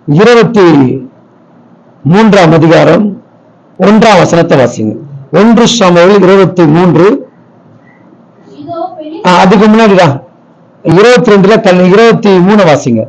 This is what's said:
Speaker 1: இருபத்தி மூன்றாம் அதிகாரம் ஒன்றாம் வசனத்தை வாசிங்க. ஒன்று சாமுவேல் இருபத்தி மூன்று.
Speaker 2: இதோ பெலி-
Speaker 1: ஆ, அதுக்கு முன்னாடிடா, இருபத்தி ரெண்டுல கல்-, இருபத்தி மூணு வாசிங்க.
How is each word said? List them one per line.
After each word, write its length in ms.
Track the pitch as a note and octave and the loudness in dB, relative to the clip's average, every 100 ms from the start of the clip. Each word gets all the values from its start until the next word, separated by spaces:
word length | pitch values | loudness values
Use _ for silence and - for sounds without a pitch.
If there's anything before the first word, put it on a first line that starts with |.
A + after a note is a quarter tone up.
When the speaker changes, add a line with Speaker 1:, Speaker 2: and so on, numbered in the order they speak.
| - | -6
Speaker 1:
இருபத்தி 1000 | D3 A#3 A#3 G3 G#3 F3 D3 B2+ C3 - _ _ _ _ _ _ _ _ _ | 0 2 2 0 0 2 2 0 -4 -12 _ _ _ _ _ _ _ _ _
மூன்றாம் 500 | C#3 F#3+ A3 G3+ E3 | -4 0 2 2 2
அதிகாரம் 720 | E3 D#3+ D#3+ D3 F3 G#3 F#3+ - _ _ _ _ - | 2 2 2 2 0 -2 -8 -18 _ _ _ _ -4
ஒன்றாம் 400 | F#3 G#3+ A3+ G3 | 0 2 2 2
வசனத்தை 400 | - E3+ - D3+ | 0 -2 0 0
வாசிங்க. 380 | A#2+ - A2 - - - - | -2 -4 -8 -10 -16 -20 -6
ஒன்று 360 | E3 A3 A#3 A#3 | -2 0 2 0
சாமுவேல் 540 | - F#3 E3+ F3+ G#3 | 0 0 2 2 2
இருபத்தி 440 | F3+ G3 F3+ F3+ D#3+ | 2 2 0 0 0
மூன்று. 600 | D#3+ F3+ D#3 F#3+ C#4+ - _ _ _ _ _ _ _ _ _ _ _ - | 0 0 2 0 0 -8 _ _ _ _ _ _ _ _ _ _ _ -20
Speaker 2:
இதோ 400 | C#4 D#4 E4 E3 - | -20 -14 -12 -12 -12
பெலி- 300 | D4+ - F#3 | -16 -8 -2
Speaker 1:
ஆ, 80 | F3 | 0
அதுக்கு 300 | F#3 G3+ G#3+ | 0 2 2
முன்னாடிடா, 540 | A3 A3+ F#3 E3 C3 - _ _ _ _ _ | 2 2 2 0 -2 -12 _ _ _ _ _
இருபத்தி 500 | D#3+ E3+ A#3 A#3+ E3+ | -4 0 2 2 2
ரெண்டுல 280 | G3+ F#3+ G#3+ | 0 2 0
கல்-, 260 | F#3+ F3+ F3+ | 0 0 2
இருபத்தி 520 | G3+ A#3 G3 G3+ F#3 | 2 2 0 0 0
மூணு 260 | F3+ G#3+ | 2 0
வாசிங்க. 400 | F3 C#3 C3+ A2+ | 0 0 -2 -4